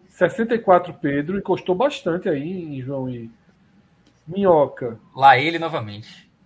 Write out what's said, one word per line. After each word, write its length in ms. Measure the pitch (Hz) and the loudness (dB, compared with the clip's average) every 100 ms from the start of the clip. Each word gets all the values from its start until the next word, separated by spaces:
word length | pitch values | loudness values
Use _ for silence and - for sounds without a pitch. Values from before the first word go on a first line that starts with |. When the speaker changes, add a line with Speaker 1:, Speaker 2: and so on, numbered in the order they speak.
| _ | _
Speaker 1:
Sessenta 460 | - 175 - 226 | -2 0 0 -2
e 40 | 226 | -2
quatro, 360 | 196 175 175 | 4 4 2
Pedro. 440 | - 147 143 147 196 | -6 -4 -2 -4 -6
Encostou 360 | 196 175 - | -2 -4 -2
bastante 540 | 185 285 285 180 175 190 | 0 0 -2 -4 -4 -2
aí 140 | 143 156 190 160 135 | -4 -4 -8 -10 -10
em 20 | |
João 260 | 127 135 127 | -8 -8 -8
e 220 | 120 113 _ _ _ _ _ _ _ _ _ 156 | -8 -14 _ _ _ _ _ _ _ _ _ -10
Minhoca. 720 | 190 190 160 135 - 123 110 _ | 0 4 4 4 -2 -8 -10 _
Speaker 2:
Lá 240 | 127 139 127 | 4 6 6
ele 200 | 156 165 | 4 -2
novamente. 720 | 165 147 107 104 - - _ _ | -4 -6 -8 -14 -18 -20 _ _